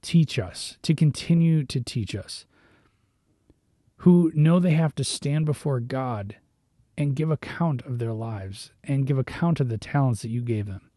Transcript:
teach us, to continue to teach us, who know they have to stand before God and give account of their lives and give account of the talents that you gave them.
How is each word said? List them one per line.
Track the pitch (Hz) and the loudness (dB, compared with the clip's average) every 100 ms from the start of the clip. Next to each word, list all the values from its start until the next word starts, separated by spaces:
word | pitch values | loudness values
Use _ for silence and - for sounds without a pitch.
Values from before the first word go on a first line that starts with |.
teach | - 170 151 - | 2 2 2 0
us, | 90 - - - | -6 -8 -14 -12
to | - | -2
continue | 160 156 - - 170 165 160 | 2 2 2 0 2 4 2
to | 147 135 | 0 -4
teach | 120 - 104 | -4 -6 -6
us, | 101 - - - _ _ _ _ _ _ _ _ _ _ _ _ _ _ _ | -8 -10 -16 -18 _ _ _ _ _ _ _ _ _ _ _ _ _ _ _
who | - 175 165 | 6 8 6
know | 160 151 175 | 4 4 6
they | 180 | 4
have | 156 160 - | 4 2 0
to | |
stand | 135 - 143 147 156 | -6 -4 -2 0 0
before | 139 151 131 | -2 -2 -2
God | 120 131 131 113 101 107 _ _ _ _ _ - | -4 -4 -4 -4 -8 -12 _ _ _ _ _ -4
and | 147 | -2
give | 135 156 | 0 0
account | 151 - - 170 131 | -2 -4 -2 -2 -2
of | 120 123 | -4 -6
their | 117 | -4
lives | 110 113 107 98 98 - _ | -4 -6 -8 -10 -12 -18 _
and | - 139 135 | -4 -2 0
give | 135 | 0
account | 127 - 170 165 | -2 -2 0 2
of | 127 | 0
the | 110 | -4
talents | - 139 135 113 | -2 0 2 0
that | 113 | -4
you | 117 | -6
gave | 120 110 104 | -2 -2 -4
them. | 98 _ | -8 _